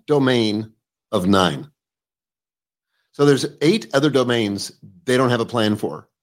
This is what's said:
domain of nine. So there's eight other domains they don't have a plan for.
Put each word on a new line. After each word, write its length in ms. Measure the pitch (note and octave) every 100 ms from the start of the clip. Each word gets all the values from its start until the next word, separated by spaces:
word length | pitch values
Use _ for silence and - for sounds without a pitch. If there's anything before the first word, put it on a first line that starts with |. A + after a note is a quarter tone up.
| -
domain 680 | D3 C3 B2 A2 G#2 A2 _ _ _ _
of 160 | G#2+ F2+
nine. 420 | G2 F2 C#2+ D2 _ _ _ _ _ _ _ _ _ _ _ _ _ _
So 120 | - C#3+
there's 220 | C#3 C#3+ -
eight 260 | D3+ A3 -
other 180 | C#3 D3
domains 600 | C3 B2 A#2+ G#2 G2+ - - G#2 F#2+ -
they 120 | B2+
don't 140 | B2+
have 80 | A#2+
a 60 | A2+
plan 300 | A#2+ G#2+ G#2
for. 320 | G2+ D#2+ - _